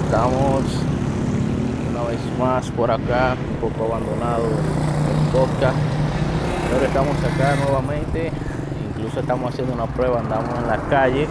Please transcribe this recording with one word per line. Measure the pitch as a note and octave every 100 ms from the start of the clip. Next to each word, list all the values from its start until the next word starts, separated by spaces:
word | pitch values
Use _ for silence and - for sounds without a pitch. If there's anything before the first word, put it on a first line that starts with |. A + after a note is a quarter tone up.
Estamos | - A2 B2 C3 C#3 C3+ - - - - - - - - - - - - -
una | A#2+ A#2+
vez | A#2 - B2
más | B2+ B2+ -
por | - A#2
acá, | A2+ A#2 B2 B2+ B2+ B2+
un | - A2+
poco | A2 A2+
abandonado | A2+ G#2+ G#2+ A#2 A#2 A2+
el | A2 A2 - - - - - -
podcast. | B2+ B2+ - C3 - - - - - - - - - -
Pero | C3
estamos | C3+ C#3 C#3+ C#3
acá | C#3 C3+ C3+ C#3+
nuevamente. | C#3 C3+ C3 D3 D3 D#3 E3 - - - - - -
Incluso | - A2 C3
estamos | B2+ B2+ B2
haciendo | B2 B2+
una | A#2+ A2+
prueba, | - B2+ A#2+
andamos | A2 A2 A#2 A#2+
en | A#2+
la | G#2+ -
calle | C#3+ C3 C3 D3+